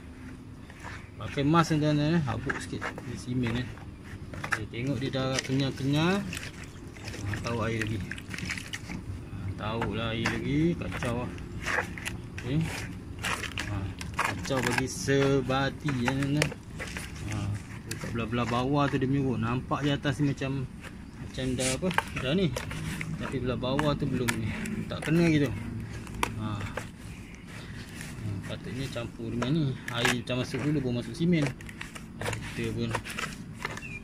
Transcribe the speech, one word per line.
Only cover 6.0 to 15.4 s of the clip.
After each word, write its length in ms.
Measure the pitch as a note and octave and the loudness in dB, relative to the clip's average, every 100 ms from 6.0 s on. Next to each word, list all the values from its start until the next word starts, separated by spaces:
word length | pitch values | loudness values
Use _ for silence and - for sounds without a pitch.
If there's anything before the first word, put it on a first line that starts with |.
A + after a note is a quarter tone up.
| E3+ G3 | 4 4
Ha, 1120 | G3 - - - - - - - - - G2+ G#2 | 0 -6 -8 -10 -12 -12 -12 -12 -8 -6 -4 -2
tahu 160 | A#2+ A#2 A2 | -2 0 0
air 160 | A2+ | 0
lagi. 160 | A2 G#2+ | 0 -2
Ha, 1300 | - - - - - - - - - - - - - - - - | -4 -6 -8 -6 -4 -6 -6 -8 -8 -8 -6 -8 -8 -6 -4 -4
tahu 360 | G#2 A#2 A2 | -2 0 0
lah 160 | G#2+ A2+ | 0 0
air 120 | A2+ A2+ | 2 2
lagi. 480 | A#2 B2 C#3+ E3 | 2 2 4 4
Kacau 480 | E3+ - - B2+ A#2+ | 2 -2 -2 0 0
lah. 80 | B2 - - - - - - - - - - - | -2 -6 -8 -6 -2 0 -2 -4 -6 -6 -8 -6
Okey. 160 | - C#3+ D#2+ - - - - - - - - - G2+ | 0 2 2 -2 -6 -8 -8 -4 -2 -2 -4 -4 -2
Ha, 40 | G2+ F#2+ F#2 - - | -2 -2 -4 -6 0
kacau 400 | - G2+ - C3 | 0 0 0 2
bagi 280 | A#2+ B2 C3 | 2 2 0
sebati, 1000 | - C3+ C#3 C#3 C#3 | 0 4 6 6 6